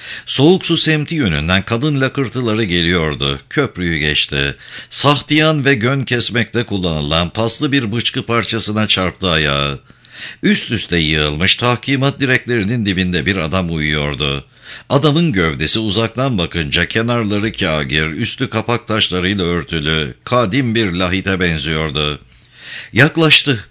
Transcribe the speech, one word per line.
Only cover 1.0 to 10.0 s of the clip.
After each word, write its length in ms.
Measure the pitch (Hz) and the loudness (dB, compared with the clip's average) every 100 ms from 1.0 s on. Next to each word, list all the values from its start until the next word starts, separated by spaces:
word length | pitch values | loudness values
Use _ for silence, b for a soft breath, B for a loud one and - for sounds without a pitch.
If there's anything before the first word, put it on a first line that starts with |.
| 147 | 0
yönünden 480 | 165 107 73 78 95 | 0 0 0 0 0
kadın 380 | - 117 156 139 | 0 -2 0 0
lakırtıları 640 | 131 - 120 131 120 107 | 0 0 -4 -2 0 0
geliyordu. 760 | 104 87 85 90 80 69 69 71 - | 0 2 2 2 0 0 -2 -4 -4
Köprüyü 480 | - 95 87 87 78 | -2 -2 -2 -2 0
geçti. 580 | 76 71 - 71 71 - B B B | 0 0 0 0 -2 -4 B B B
Sahtiyan 720 | - 139 139 - 151 156 156 | 0 2 2 2 2 4 2
ve 100 | 135 | 2
gön 280 | 127 120 139 | 2 2 0
kesmekte 600 | 110 120 - 120 107 117 | 0 -2 0 -2 -2 -2
kullanılan 680 | 117 101 87 78 71 80 87 | -2 -2 -2 -2 0 0 0
paslı 420 | - 113 - 147 | 0 -2 0 0
bir 200 | 139 113 | 0 0
bıçkı 300 | 117 - 131 | -2 -4 -4
parçasına 680 | 117 117 101 113 95 107 104 | -2 -2 0 -2 -2 0 0
çarptı 420 | - 92 - 92 | 0 -2 -2 0
ayağı. 480 | 80 76 71 71 69 - B | 2 2 0 -2 -4 -12 B